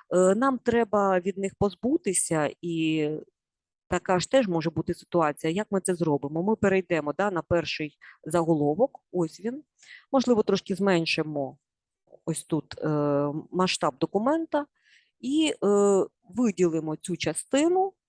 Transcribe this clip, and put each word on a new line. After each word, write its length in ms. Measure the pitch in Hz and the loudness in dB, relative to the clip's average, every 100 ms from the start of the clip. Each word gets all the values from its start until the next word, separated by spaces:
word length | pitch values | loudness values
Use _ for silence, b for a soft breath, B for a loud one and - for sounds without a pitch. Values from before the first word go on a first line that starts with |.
| - | -2
е, 200 | 180 185 | 2 4
нам 240 | 202 269 254 | 4 0 0
треба 640 | - 233 226 208 196 185 | 0 0 2 0 2 2
від 180 | 180 190 | 0 -4
них 160 | 196 - | -6 -2
позбутися, 960 | 202 196 240 320 - 180 - 160 147 - | -2 -2 -2 0 0 -2 0 0 -2 -4
і 460 | 175 165 160 156 151 156 - _ _ _ _ _ - | -6 -2 0 0 -2 -4 -10 _ _ _ _ _ -4
така 320 | 180 - 180 | -4 0 0
ж 100 | - | 2
теж 180 | 262 214 | 2 2
може 220 | 165 160 | 0 -2
бути 240 | - 170 | -4 -4
ситуація. 580 | 170 - 175 151 143 160 | -6 -2 0 0 -2 -4
Як 140 | 175 214 | -4 -2
ми 100 | 190 | -2
це 140 | 185 | -2
зробимо? 480 | 175 165 143 143 156 | -2 0 0 -2 -4
Ми 140 | 190 220 | -2 0
перейдемо, 560 | 202 190 180 165 147 | 2 0 0 -2 -2
да, 180 | 147 202 | -2 -2
на 120 | 175 | -2
перший 560 | - 170 151 - 151 _ B B | -2 -2 -2 -6 -8 _ B B
заголовок, 760 | 156 170 165 156 147 156 269 - _ | -4 -2 2 2 2 2 0 -2 _
ось 280 | 180 160 - | -4 -4 -4
він. 220 | 208 269 - _ B B B | -10 -10 -16 _ B B B
Можливо, 300 | 269 247 226 | 0 2 2
трошки 320 | 214 196 - | 2 0 -2
зменшимо 840 | 185 196 175 160 - 156 147 135 135 _ _ _ _ _ - | -2 2 2 0 -2 -2 -4 -8 -10 _ _ _ _ _ -14
ось 200 | - 160 | -6 -6
тут, 340 | - 156 - - | -2 -4 -4 -6
е, 100 | 156 151 147 143 143 151 - | -2 0 0 0 0 -4 -6
масштаб 480 | 180 185 - 160 - | -2 0 0 -2 -2
документа 680 | 170 202 240 320 320 294 294 b b b b _ | -2 0 0 0 0 -4 -4 b b b b _
і, 340 | 247 294 311 - | -4 0 0 0
е, 420 | 196 202 202 196 - _ | 2 4 4 4 2 _
виділимо 760 | _ 190 240 185 180 160 156 156 | _ -2 0 2 0 0 -4 -8
цю 200 | - 170 | -8 -6
частину 760 | 165 165 - 269 330 359 381 _ | -4 -6 -2 2 2 2 0 _